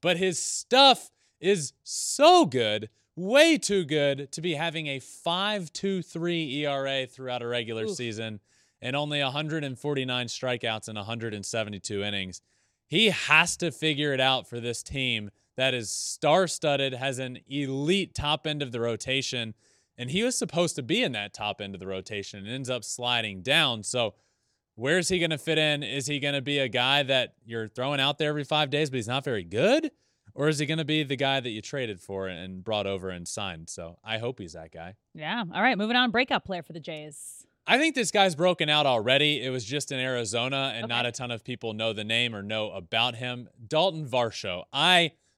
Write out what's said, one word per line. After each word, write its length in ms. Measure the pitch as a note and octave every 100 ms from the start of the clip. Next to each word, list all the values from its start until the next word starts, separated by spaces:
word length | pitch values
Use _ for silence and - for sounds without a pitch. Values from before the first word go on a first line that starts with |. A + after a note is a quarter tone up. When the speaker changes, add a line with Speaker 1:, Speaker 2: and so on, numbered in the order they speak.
Speaker 1:
But 160 | E3+ E3+
his 220 | F#3+ F3
stuff 720 | - - - B3+ C#4 B3 - _ _ _
is 340 | - G3+ C#3+ _
so 640 | - - - - D4 F4+ B3+
good, 440 | B2 A2+ G#2+ G#2+ _ _ -
way 420 | F3+ C4 E4 D#4
too 260 | - G3+
good 480 | D#3 D3+ C#3+ C#3 C#3
to 100 | -
be 120 | E3
having 340 | D3 E3 D#3 D3+
a 120 | C#3
five 760 | - - - F3 G3+ G#3+ E3
two 280 | - G3 F#3+
three 600 | E3 E3+ F3 E3+ D#3 C3+
E 40 | D3
R 220 | C#3 C3+
A 180 | C3+ C3
throughout 360 | - C3 B2
a 60 | A#2+
regular 360 | A#2+ A2+ A2+ A2+
Speaker 2:
Oof. 100 | F#3+
Speaker 1:
season 440 | B2 G#2+ A2+ G#2+ _ _ _ _
and 140 | A#2+ C#3
only 240 | D3 D3
a 120 | C#3
hundred 320 | C#3+ D#3 D#3 C#3+
and 120 | B2+
forty-nine 500 | D3 C#3+ C3 B2 A#2+
strikeouts 600 | - B2+ B2 A#2 A2 -
in 80 | G#2+
a 80 |
hundred 300 | G2+ A#2 A2+
and 120 | G#2 G2
seventy-two 580 | A#2 G#2+ G2+ - G2+
innings. 380 | G2+ G2+ F#2 F2+ _ _ _ _ _
He 200 | D#3+ A3
has 480 | F3 - D#3 E3+ -
to 140 | E3+
figure 420 | C3 D#3 C#3+ D3
it 80 | C3+
out 260 | C3 C3 G2
for 120 | A#2+
this 200 | A#2+ A#2
team 460 | - C#3 C3 A#2 G2+ _ _ -
that 160 | C3
is 160 | B2+ G#2+
star-studded, 1000 | - - - D3+ E3 F3+ - D#3 C#3+ C3+
has 260 | B2+ C3+ B2+
an 200 | C3 B2+ _
elite 680 | C#3 C#3 C3+ D3 G3 F3 -
top 320 | D3 D3+ D#3
end 140 | D3
of 100 | C#3
the 80 | A#2
rotation, 760 | A#2 A2+ - C3 C3 B2+ A2+ A2 _ _ _ -
and 120 | B2
he 140 | E3
was 140 | A#3+ B3
supposed 380 | G3 - F3 -
to 60 |
be 200 | B2 G3+
in 80 | A#3
that 220 | A2+ G#2
top 260 | - G#2 G2
end 140 | G2+
of 60 | F#2+
the 60 | F#2
rotation 520 | F#2+ F#2+ G#2+ G2 G#2
and 80 | G2
ends 220 | B2+ B2+
up 140 | B2 -
sliding 560 | - B2 A#2+ A2 F#2+
down. 420 | F2+ D3+ D3+ A2+
So 300 | G2+ B2+ A2+ - _ _ _ _ _ -
where's 340 | B2 F3+ F3
he 100 | F#3
gonna 180 | E3 D#3
fit 200 | - D#3
in? 260 | D3+ D3
Is 240 | C3+ C3+ B2+
he 120 | D3
gonna 220 | C#3+ C#3+
be 180 | C3 C#3+
a 100 | C3
guy 340 | B2 B2+ C#3+
that 320 | C3+ C3+ A#2+ _ A2
you're 220 | A2+ A2
throwing 320 | - C3 C#3+
out 180 | C3+ C#3+
there 120 | D3+
every 160 | D3+ C#3
five 240 | D3+ D3
days, 200 | C#3+ D3+
but 60 | C3
he's 120 | A2
not 160 | B2+ C#3
very 180 | A2+
good? 480 | E2+ G#2 F3 C#4+ D#4+ _ _ _ -
Or 140 | - D3
is 100 | D3+
he 60 | C#3+
gonna 200 | D#3+ D3+
be 180 | D#3
the 140 | C#3+ C3+
guy 220 | C3+ C3+
that 80 | B2
you 120 | G#2+
traded 380 | - C#3+ A#2+ F#2+
for 280 | - G2 F#2+
and 360 | F2 F#2 F#2
brought 240 | F#2 G#2+ G2
over 220 | G2 F#2+
and 180 | F2+ F2
signed? 420 | - G2+ E2 E2
So 300 | - E2+ E2+
I 140 | A2 A2
hope 220 | A#2+ B2
he's 140 | F#2
that 180 | E2+ E2
guy. 240 | E2 E2+ G2+ _
Speaker 2:
Yeah. 300 | E3 D3+ A3 G3
All 80 | -
right, 160 | A3+ A3
moving 200 | G#3+ A#3+
on. 120 | B3
Breakout 340 | A3+ C4 A#3 -
player 180 | F#3
for 100 | D#3
the 60 | E3
Jays. 640 | D#3 D#3 D3+ C#3+ - - - _ -
Speaker 1:
I 100 | G#3+
think 160 | D#4+
this 160 | C4+ G#3
guy's 260 | G#3 G3 D3
broken 340 | F3+ F3 D3+
out 160 | D3+ C#3+
already. 580 | A#2+ G#2+ C#3 D3+ D3
It 60 | B2+
was 160 | B2+ G#2
just 260 | C#3+ -
in 80 | C3+
Arizona, 720 | C3 B2 A2+ A#2 B2 C3+ C3+
and 120 | A2+ A2+
Speaker 2:
Okay. 80 |
Speaker 1:
not 120 | A#2+ A#2+
a 60 |
ton 180 | A#2 B2
of 140 | A#2
people 300 | - B2 A#2
know 180 | G#2+ A2+
the 120 | G#2+ G#2+
name 280 | A2+ A#2+
or 80 | A2
know 300 | G2 A2 G#2+
about 440 | F#2+ E2+ A2+ B2 A#2
him. 340 | B2 B2 A#2+ _ A2+
Dalton 400 | D#3 F#3 D#3+ D3
Varsho. 560 | B2+ A#2 - G2+ F2+ -
I 380 | C3+ D#3+ F3+ E3 _ _